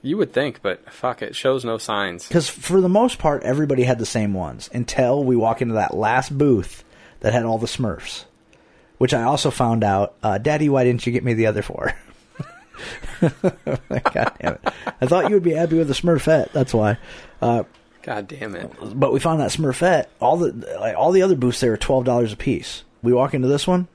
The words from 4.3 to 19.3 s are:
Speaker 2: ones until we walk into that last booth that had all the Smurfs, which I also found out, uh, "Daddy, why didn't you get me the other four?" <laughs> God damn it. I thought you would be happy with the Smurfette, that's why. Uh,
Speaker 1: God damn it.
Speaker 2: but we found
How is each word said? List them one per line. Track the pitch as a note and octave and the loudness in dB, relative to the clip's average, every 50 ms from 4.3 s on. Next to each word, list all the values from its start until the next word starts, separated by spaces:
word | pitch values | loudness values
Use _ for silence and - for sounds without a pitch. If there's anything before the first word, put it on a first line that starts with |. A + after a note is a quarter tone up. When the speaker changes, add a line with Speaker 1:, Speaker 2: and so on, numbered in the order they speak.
| G2 | -2
Speaker 2:
ones | F#2 F2 D2 B1 A1+ - - | -2 -4 -6 -8 -12 -16 -8
until | - B2 A#2 - - - B2+ A#2+ C3 C#3+ C#3+ | -6 -6 -6 -2 0 0 2 2 2 2 2
we | B2+ B2 | 2 2
walk | A#2 A2 A2+ A2+ - | 4 2 2 0 0
into | B2+ A#2 A2 | -2 -2 0
that | G#2+ G2 - - | 0 -2 -2 -2
last | F#2 G#2+ G#2+ A#2+ B2+ C3 - D3 | -2 0 2 0 0 -2 -2 0
booth | C3+ D3 C#3+ B2 G2+ F2 - - - - _ - - - - _ - | 2 4 4 4 2 2 -4 -12 -18 -20 _ -20 -20 -20 -20 _ -4
that | - G#2+ A2+ | -2 0 0
had | A#2+ A#2 | 0 0
all | A#2 A2 | 0 -2
the | A2 A#2 | -2 -4
Smurfs, | - - - B2+ G#2+ E2 - - - - - - _ _ _ _ _ _ _ _ _ _ _ _ _ _ _ | -6 -4 -4 -4 -4 -4 -8 -10 -14 -14 -14 -16 _ _ _ _ _ _ _ _ _ _ _ _ _ _ _
which | B2+ B2 - | 0 0 2
I | B2 A2+ | 0 0
also | B2 C#3+ C#3+ - D3+ | 0 0 0 0 -2
found | - - C3 A#2 A2+ A2+ A2 | 0 0 0 2 2 2 2
out, | G2+ G2 F#2+ G2+ - - _ | 2 2 2 0 -2 -4 _
uh, | - G#2+ G2 | -2 -2 -2
"Daddy, | G2+ A#2 D3+ D3+ D3+ D#3 D3 | 0 0 -2 0 0 2 2
why | C#3 C3 B2 | 2 4 2
didn't | B2 A#2+ A#2 - | 2 2 0 -2
you | B2 | -2
get | A#2+ A#2 - | -2 -2 0
me | B2 A#2 | 0 0
the | A2 A2+ | 2 2
other | A2 G2+ G#2 G2 | 2 0 -2 -6
four?" | - - - - - - - | -6 -8 -6 -6 -6 -6 -6
<laughs> | - - - _ _ _ _ - D5+ D#5+ F5 F#5 G#5+ _ - - - - - - - - - - | -14 -20 -20 _ _ _ _ -16 -16 -16 -16 -20 -20 _ -20 -16 -16 -16 -14 -14 -14 -14 -4 0
God | F#3+ D3+ - - - F3+ - - - D3 C3+ C3 - - C3+ C3 - E3+ - - - - - - | 0 0 0 0 -2 -2 -2 -2 -6 -6 -6 -6 -6 -6 -6 -2 -2 -2 -2 0 -2 -2 -4 -6
damn | - - - | -6 -6 -6
it. | - - - - - - - - - | -4 -6 -8 -8 -6 -10 -10 -4 -4
I | - | 0
thought | C3+ E3+ G3+ - - | 0 2 2 2 2
you | G#3+ | 2
would | G3 E3+ | 2 2
be | F3 D#3+ | 2 0
happy | D#3 E3+ D#3+ D#3+ | 0 0 2 2
with | E3 D#3+ | 0 2
the | C#3+ C3 | 0 -2
Smurfette, | - - F3 E3 C#3 - D#3 D#3+ D3 - - | 0 2 2 2 2 2 2 2 2 2 0
that's | - D3+ B2+ - - | 0 -2 0 2 2
why. | A2+ G#2+ G2+ A#2+ - - - - - - - - - | 2 2 2 0 -2 -6 -20 -20 -20 -20 -20 -8 -4
Uh, | - A#2 A#2 A2+ G2+ - _ _ _ _ _ _ - | 0 0 0 0 -2 -6 _ _ _ _ _ _ -12
Speaker 1:
God | - B2 G#2 G2+ | -8 -8 -8 -8
damn | - D3+ C3+ G#2+ G#2+ F#2+ | -10 -12 -12 -12 -12 -10
it. | E2+ - - - - - - G2+ | -12 -12 -14 -14 -16 -14 -10 -2
Speaker 2:
but | C3+ C#3 C3+ - | 0 2 2 2
we | C3+ | 2
found | - E3+ | 2 2